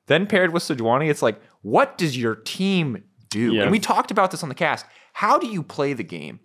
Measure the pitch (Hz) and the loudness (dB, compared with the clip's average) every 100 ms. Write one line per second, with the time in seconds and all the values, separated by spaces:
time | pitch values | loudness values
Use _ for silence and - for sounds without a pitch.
0 | - 147 202 202 180 170 - 139 113 127 | 0 2 2 2 2 0 -2 -2 2 2
1 | 156 147 123 - _ _ 98 143 277 - | 2 2 0 -2 _ _ 0 2 2 0
2 | 165 127 117 107 - - 190 190 151 104 | -4 0 -2 -2 -6 -4 0 0 0 -4
3 | - _ - 104 117 110 101 208 - 196 | -12 _ -8 -2 0 2 2 2 2 0
4 | - 214 185 160 160 120 160 123 - _ | 0 2 0 0 -8 -4 -2 -2 -8 _
5 | _ - 208 294 269 202 143 - 143 131 | _ -2 2 2 2 -6 -6 -2 -2 -2
6 | 87 85 76 - | -8 -10 -12 -16